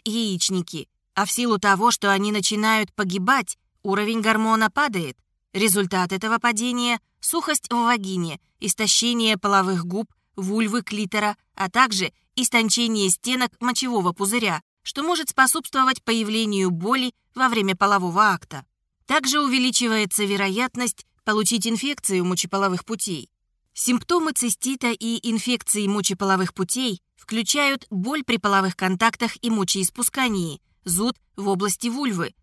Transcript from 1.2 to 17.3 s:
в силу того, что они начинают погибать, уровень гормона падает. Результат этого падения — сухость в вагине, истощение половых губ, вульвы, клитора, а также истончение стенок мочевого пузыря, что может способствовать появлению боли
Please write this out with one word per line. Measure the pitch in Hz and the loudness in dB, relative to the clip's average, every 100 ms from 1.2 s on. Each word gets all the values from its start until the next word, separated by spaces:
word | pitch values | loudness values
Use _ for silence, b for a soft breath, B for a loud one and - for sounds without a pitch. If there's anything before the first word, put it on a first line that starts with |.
в | 202 | -2
силу | - 240 208 | 0 0 2
того, | 202 190 233 | 2 4 4
что | - 202 | 2 2
они | 196 208 | 2 2
начинают | 208 185 208 220 220 208 | 0 0 0 2 2 0
погибать, | - 196 190 185 269 - - _ _ | -2 -2 -2 2 0 0 -10 _ _
уровень | 202 196 208 226 | -2 -2 0 0
гормона | 214 214 220 220 226 | 2 2 2 2 2
падает. | - 294 196 156 - _ _ _ | 0 0 -2 -6 -10 _ _ _
Результат | 190 214 190 185 190 180 | 0 2 2 2 0 0
этого | 190 220 226 | -2 -2 0
падения — | 240 220 240 240 240 233 _ _ | 0 -2 -2 -2 0 -2 _ _
сухость | - 330 330 294 - | -4 -2 0 -2 -2
в | 240 | 0
вагине, | 233 240 190 185 170 143 _ - | 2 2 0 -4 -4 -6 _ -8
истощение | 202 - 214 - 240 240 226 208 | -4 -2 0 2 2 2 2 0
половых | 202 196 190 185 175 | 2 2 2 -2 -2
губ, | 190 226 _ _ - | -6 -8 _ _ -8
вульвы, | 185 214 220 233 | -2 0 0 -2
клитора, | 185 214 202 214 208 202 _ | -4 -4 -4 0 -2 -4 _
а | - 190 | -8 -2
также | 240 254 196 180 - _ - | 2 2 2 -4 -6 _ -4
истончение | 247 240 220 233 233 220 190 | 0 2 2 2 2 2 2
стенок | - 240 254 247 - | 0 -2 -2 -2 -2
мочевого | 247 247 262 233 180 | -4 -2 0 0 0
пузыря, | 175 196 240 214 160 - _ | 0 0 0 0 -2 -6 _
что | - - | -12 -4
может | 311 330 302 | -2 -2 -2
способствовать | - 262 320 - 269 262 262 | 2 2 2 -2 0 2 0
появлению | - 226 214 220 220 202 185 | -2 -2 0 0 0 2 0
боли | 170 190 262 254 - _ | 0 0 0 -2 -6 _